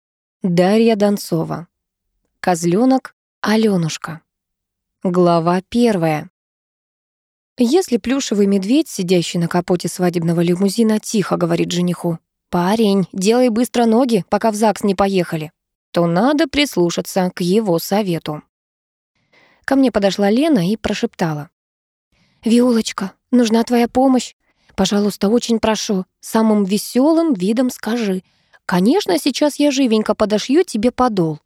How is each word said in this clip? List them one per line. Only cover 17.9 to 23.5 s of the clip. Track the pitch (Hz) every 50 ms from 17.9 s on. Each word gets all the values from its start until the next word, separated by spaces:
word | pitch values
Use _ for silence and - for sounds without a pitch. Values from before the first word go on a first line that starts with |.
| 196 208 214 185 170 156 - - 151 147 - _ _ _ _ _ _ _ _ _ _ _ _ _ _ _ _ _ _ _ _ _ _ _ _
Ко | - 269
мне | 269 269 247
подошла | - 220 196 196 185 - 202 196
Лена | 214 247 302 330 294 196 165 180
и | 220 -
прошептала: | - - 208 - - - - - 185 160 151 147 147 - _ _ _ _ _ _ _ _ _ _ _ _ _ _ _ _ _ _ -
«Виолочка, | 226 226 240 247 254 233 220 220 - - - 196 190 - _ _ _
нужна | 254 247 240 214